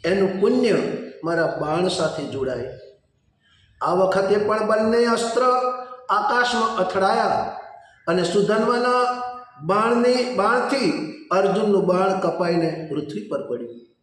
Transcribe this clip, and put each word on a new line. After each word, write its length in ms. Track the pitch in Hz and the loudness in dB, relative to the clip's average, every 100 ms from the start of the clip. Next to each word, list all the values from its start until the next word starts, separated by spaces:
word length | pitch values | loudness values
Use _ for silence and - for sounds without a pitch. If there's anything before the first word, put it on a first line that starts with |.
એનું 360 | 170 196 190 190 | 0 2 2 2
પુણ્ય 360 | 214 254 233 170 - - - - | 2 4 2 2 0 -6 -10 -8
મારા 340 | 160 165 156 131 | -4 0 -2 -2
બાણ 260 | 151 160 180 | -2 0 0
સાથે 360 | 175 156 - | 0 -2 -4
જોડાય." 560 | 135 135 127 120 123 - - - _ _ _ _ _ _ _ _ | -8 -4 -4 -4 -8 -12 -20 -20 _ _ _ _ _ _ _ _
આ 120 | 139 | -2
વખતે 440 | 180 190 196 190 208 | 2 2 2 2 2
પણ 300 | 208 214 208 | 2 0 0
બંને 380 | 220 220 233 | 2 2 2
અસ્ત્ર 360 | 240 233 233 247 254 247 254 254 - - - | 2 2 0 2 2 2 0 -4 -10 -14 -2
આકાશમાં 680 | 269 269 247 - 226 220 185 | 0 2 0 0 0 -2 0
અથડાયા 840 | 180 190 190 233 196 - - - - - - _ - | -2 0 2 2 0 0 -4 -8 -16 -20 -20 _ -2
અને 160 | 180 | 0
સુધન્વાના 1000 | 165 202 190 220 233 240 247 247 247 - - - - - | 2 2 2 2 2 0 2 2 0 -2 -8 -10 -18 -10
બાણની, 680 | 151 202 226 240 247 247 240 | -2 0 2 4 4 2 0
બાણથી 800 | 185 208 247 - 269 196 - - - - | 0 2 2 0 0 0 -2 -6 -10 -2
અર્જુનનું 540 | 185 196 185 214 190 | 0 2 2 2 2
બાણ 340 | 170 180 190 185 | 4 2 2 0
કપાઈને 680 | 170 165 175 170 160 156 151 | -2 -2 0 0 0 -4 -6
પૃથ્વી 360 | 147 - - - | -6 -6 -10 -8
પર 200 | 139 - | -8 -6
પડ્યું. 320 | 120 117 117 - _ | -8 -8 -14 -20 _